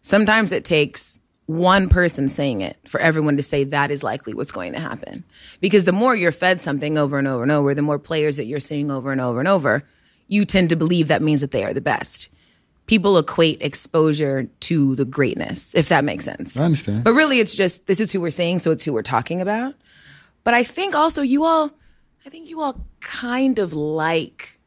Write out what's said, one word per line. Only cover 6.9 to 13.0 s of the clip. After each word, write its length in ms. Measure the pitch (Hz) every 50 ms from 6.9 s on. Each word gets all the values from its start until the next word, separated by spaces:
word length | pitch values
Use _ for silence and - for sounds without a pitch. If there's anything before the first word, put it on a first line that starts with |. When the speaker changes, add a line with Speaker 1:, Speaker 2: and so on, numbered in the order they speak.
| 156 151
Speaker 1:
over 200 | 147 139 143 139
and 80 | 139
over 160 | 135 135 123 117
and 80 | 135
over, 240 | 151 147 143 139 139
the 60 | 143 147
more 160 | 151 147 143
players 380 | 147 - 165 156 151 151 143
that 80 | 143 123
you're 160 | 110 139 147
seeing 300 | 135 - 151 147 143 147
over 200 | 139 135 123 139
and 100 | 135 131 127
over 160 | 123 120 120
and 80 | 135 180
over, 360 | 196 185 139 127 107 135 - _ _ _ _ _ _ _ _ _
you 160 | 196 208 202
tend 240 | - - 190 185 165
to 80 | 165
believe 320 | 160 160 160 175 175 156 143
that 140 | 151 - -
means 180 | 156 151 139
that 100 | 139 139
they 140 | - 120 98
are 80 | - -
the 80 | -
best. 480 | - 147 113 - - - - - - - _ _ _ _ _ _ _ _ _ _ _
People 300 | - 220 220